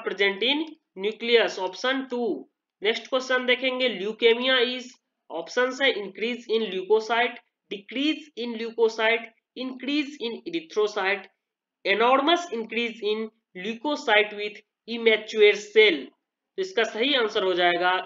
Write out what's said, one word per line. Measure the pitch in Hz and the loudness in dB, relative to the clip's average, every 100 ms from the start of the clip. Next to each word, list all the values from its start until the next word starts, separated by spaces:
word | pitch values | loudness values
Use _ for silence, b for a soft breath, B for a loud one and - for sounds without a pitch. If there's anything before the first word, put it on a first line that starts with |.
| 214 | -4
present | 190 202 196 233 | 0 0 0 -2
in | 294 320 302 _ 185 | -2 -4 -12 _ -8
nucleus, | 202 214 233 233 185 196 180 | -6 -4 2 4 4 -2 -6
option | - 254 269 269 | -4 -2 -2 -4
two। | 247 233 - - _ _ _ | -4 -2 -4 -8 _ _ _
नेक्स्ट | 202 233 - | -2 -2 -2
क्वेश्चन | 262 254 254 247 | -4 0 0 0
देखेंगे, | 247 262 254 254 190 | 0 0 0 -2 -2
leukemia | 196 220 233 233 262 262 247 | -6 2 4 4 2 2 0
is, | 254 233 - _ _ - | -2 -12 -20 _ _ -12
ऑप्शंस | 160 - 240 254 254 | -10 -4 0 0 2
है | 269 | 0
increase | 214 196 196 226 240 - 220 | 0 -4 -6 -6 -4 -2 -2
in | 214 | -2
leukocyte, | 185 190 220 220 233 240 240 _ _ - | -4 2 2 4 0 0 -4 _ _ -14
decrease | 202 - 240 294 302 - - | -14 -8 -2 -2 -2 -8 -8
in | 240 226 | -6 -6
leukocyte, | 226 226 226 226 220 226 226 _ _ - | -6 0 0 2 0 0 -4 _ _ -12
increase | 254 262 254 294 277 - 233 | -10 -8 -4 -4 -4 -6 -8
in | 226 - | -8 -8
erythrocyte, | 165 160 214 208 208 190 196 - _ _ _ _ _ | -8 -6 -2 -2 0 -2 -2 -6 _ _ _ _ _
enormous | 180 202 240 269 285 339 339 | 0 2 4 4 4 2 0
increase | 233 220 226 233 - 202 | -8 -6 -4 -4 -4 -4
in | 214 220 - _ 180 | -2 -4 -12 _ -10
leukocyte | 190 233 294 294 240 214 208 208 | -8 -6 -4 -2 2 4 2 -2
with | 208 208 - _ - | -10 -10 -20 _ -10
immature | 233 226 220 214 220 208 202 | 0 2 2 0 4 6 6
cell। | - 214 214 151 127 - _ _ _ - | 2 6 6 4 -4 -18 _ _ _ -8
तो | |
इसका | 190 233 | -4 -2
सही | 220 214 269 | -2 0 0
आंसर | 277 214 214 | 2 0 0
हो | 190 | 0
जाएगा | 180 175 175 180 185 | 2 2 2 2 0